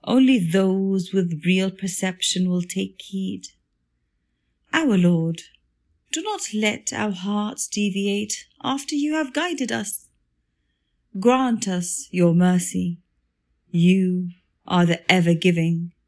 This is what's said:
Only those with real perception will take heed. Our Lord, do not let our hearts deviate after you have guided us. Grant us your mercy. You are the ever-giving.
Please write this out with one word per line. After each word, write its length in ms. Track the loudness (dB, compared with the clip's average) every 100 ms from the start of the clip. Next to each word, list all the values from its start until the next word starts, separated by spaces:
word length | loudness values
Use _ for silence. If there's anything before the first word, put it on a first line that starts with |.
Only 360 | 2 4 6 4
those 720 | 2 2 2 2 0 -2 0
with 320 | 0 0 -2
real 260 | 0 2 0
perception 800 | -4 -8 -4 -6 -4 -4 -2 0
will 140 | -2
take 380 | -4 -6 -8 _
heed. 480 | -12 -8 -6 -8 -14 _ _ _ _ _ _ _ _ _ _ _ _
Our 260 | 0 2 4
Lord, 440 | 4 2 0 -6 -12 _ _ _ _ _ _
do 100 | -8
not 320 | -6 -8 -6
let 400 | -2 -2 -4 -8
our 200 | -6 -6
hearts 560 | -4 -4 -4 -4 -8 -8
deviate 800 | -4 -4 -2 -4 -4 -6 -10 -12 _
after 320 | -6 -6 -4 -4
you 180 | -2
have 180 | -2 -4
guided 380 | -4 -4 -4 -4
us. 380 | -4 -6 -10 _ _ _ _ _ _ _ _ _ _ _ 0
Grant 480 | 2 4 2 -2 -2
us 400 | -4 -4 -8 -8
your 240 | 2 4
mercy. 640 | 4 4 2 0 -4 -4 -6 _ _ _ _ _ _ _
You 640 | 2 4 4 2 0 -4 -10 _ _ 0
are 180 | 4
the 260 | 4 2 2
ever-giving. 840 | 4 4 4 4 2 0 -2 -4 _